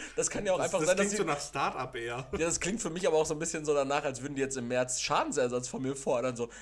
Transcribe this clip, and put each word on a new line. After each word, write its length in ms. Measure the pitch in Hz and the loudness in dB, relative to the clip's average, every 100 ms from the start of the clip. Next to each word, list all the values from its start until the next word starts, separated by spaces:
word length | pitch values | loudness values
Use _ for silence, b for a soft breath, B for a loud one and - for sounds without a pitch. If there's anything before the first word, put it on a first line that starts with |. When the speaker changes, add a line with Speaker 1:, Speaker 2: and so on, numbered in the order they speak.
| B - | B -2
Speaker 1:
Das 120 | 165 | -2
kann 140 | - | 0
ja 80 | 202 | 2
auch 60 | 185 | 2
Speaker 2:
Das, 80 | 170 | 2
Speaker 1:
einfach 120 | 190 | 2
Speaker 2:
das 80 | 160 | 4
Speaker 1:
sein, 80 | 190 | 4
dass 100 | 202 | 2
Speaker 2:
klingt 40 | |
Speaker 1:
sie 40 | 208 | 2
Speaker 2:
so 80 | |
nach 160 | 165 147 | 0 0
Start-up 560 | - 139 175 185 127 123 | -2 -2 -2 -2 -6 -6
eher. 320 | 117 120 - | -6 -6 -6
Speaker 1:
Ja, 60 | 190 | -2
das 220 | 165 165 | 0 0
klingt 200 | 170 208 | -2 -2
für 100 | 175 | -4
mich 160 | 170 190 | 0 4
aber 100 | 156 | 4
auch 80 | 151 | 4
so 80 | |
ein 40 | 151 | 0
bisschen 260 | 160 165 | -2 -2
so 100 | 151 | 2
danach, 300 | 143 135 143 | 2 4 2
als 160 | 147 123 | 0 -4
würden 120 | 139 | -6
die 80 | 139 | -2
jetzt 140 | 135 131 | -2 -2
im 120 | 120 | 0
März 320 | 127 127 - | 0 0 0
Schadensersatz 680 | - 156 320 147 123 123 127 | 2 2 2 2 2 0 -4
von 140 | 156 | -4
mir 140 | 131 135 | -4 -2
fordern, 400 | - 127 127 120 | 0 0 0 -2
so, 140 | 120 B | -6 B